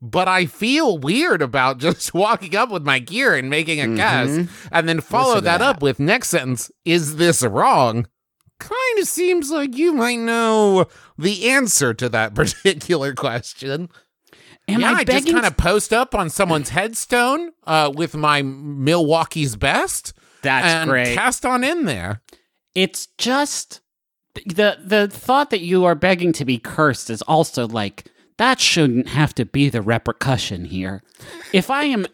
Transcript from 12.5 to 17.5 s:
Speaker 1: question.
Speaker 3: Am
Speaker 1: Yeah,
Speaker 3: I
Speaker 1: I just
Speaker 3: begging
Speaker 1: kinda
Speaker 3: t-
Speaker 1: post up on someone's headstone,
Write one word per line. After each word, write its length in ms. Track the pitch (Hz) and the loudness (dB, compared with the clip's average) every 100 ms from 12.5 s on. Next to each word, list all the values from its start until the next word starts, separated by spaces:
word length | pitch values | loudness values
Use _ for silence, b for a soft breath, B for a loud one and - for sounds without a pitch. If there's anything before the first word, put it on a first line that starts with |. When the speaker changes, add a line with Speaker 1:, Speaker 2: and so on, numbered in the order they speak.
| - 196 151 - 165 139 | 2 0 0 -2 -2 -2
Speaker 1:
question. 760 | 123 131 117 - - 135 147 175 b b _ _ b b b - | -4 -4 -4 -8 -12 -8 -8 -8 b b _ _ b b b -2
Speaker 3:
Am 140 | 220 | 0
Speaker 1:
Yeah, 60 | 220 | 2
Speaker 3:
I 40 | |
Speaker 1:
I 120 | - | 2
just 40 | 254 | 2
Speaker 3:
begging 260 | 262 294 330 | 2 2 2
Speaker 1:
kinda 140 | 202 | 2
Speaker 3:
t- 60 | - | 2
Speaker 1:
post 380 | 175 208 - | 2 2 2
up 200 | 226 254 214 | 0 2 0
on 140 | 165 | -2
someone's 380 | - 185 156 135 | 0 2 0 0
headstone, 840 | 160 220 226 - 240 247 294 339 | -4 -4 -6 -2 0 2 0 -4